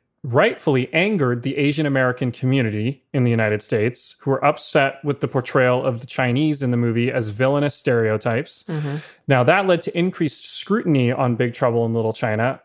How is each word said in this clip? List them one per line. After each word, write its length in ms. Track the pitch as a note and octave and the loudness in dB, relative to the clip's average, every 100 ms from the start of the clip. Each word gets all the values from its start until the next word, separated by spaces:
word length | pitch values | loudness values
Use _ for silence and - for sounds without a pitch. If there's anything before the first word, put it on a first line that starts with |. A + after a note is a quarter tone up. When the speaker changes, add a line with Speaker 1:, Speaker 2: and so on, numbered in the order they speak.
| _ _ | _ _
Speaker 1:
rightfully 720 | A#2+ B2+ G#3 - E3 C3 B2+ | 0 2 4 2 0 0 2
angered 500 | D#3+ G3 G3+ B2+ A#2+ | 0 0 2 0 0
the 120 | C3 C#3+ | -2 0
Asian 300 | C#3+ C#3+ D3 | 0 0 0
American 440 | C3+ B2+ A#2+ B2+ | 2 0 0 -4
community 720 | - C3 C3+ A2+ G#2 A2+ C#3+ _ | -2 0 2 0 -2 -4 -6 _
in 100 | C3+ | 0
the 80 | B2 | 2
United 300 | A2+ G#2+ G#2 | 2 2 0
States, 560 | - A2+ A2+ B2 - - | -2 0 0 -2 -10 -8
who 120 | C#3 | -4
were 120 | C3+ | 2
upset 580 | C#3+ - - D#3 C3+ - | 2 0 0 2 2 -2
with 200 | D3 C3+ | -6 -4
the 60 | C3 | -2
portrayal 560 | C3 - C#3 B2+ B2 C3 | -2 0 2 2 2 0
of 160 | A#2 | -4
the 40 | B2 | -6
Chinese 560 | - B2 B2 D#3 C#3+ | -2 0 2 0 0
in 100 | B2+ | -2
the 60 | A#2+ | 0
movie 320 | A#2 A#2 B2 | 0 0 0
as 200 | B2 G#2+ | -2 -4
villainous 440 | G#2 C3 C#3+ D3 | 0 0 2 0
stereotypes. 920 | - C#3 A#2+ A2 G#2+ B2 A#2 D#3 - | -2 0 2 2 0 0 -2 -4 -10
Speaker 2:
Mm-hmm. 340 | - D#3 D3 D3+ - - - | -8 -6 -4 -6 -10 -12 2
Speaker 1:
Now, 140 | C3 B2 | 4 4
that 200 | F#3+ F#3+ | 4 2
led 160 | E3+ | 0
to 140 | D#3+ F3 | 0 -2
increased 460 | F#3 - D#3 - | -2 -2 -4 -4
scrutiny 680 | - - - A3 E3+ C#3 A#2+ | -10 -10 -2 -2 2 2 2
on 280 | C3 B2+ A#2 | 2 0 0
Big 160 | B2 | -2
Trouble 320 | - B2+ A#2 A#2 | 0 0 2 0
in 80 | |
Little 180 | A2+ A2 | 0 -2
China, 480 | - A#2 G#2+ B2 C3+ | -2 -2 0 -2 -4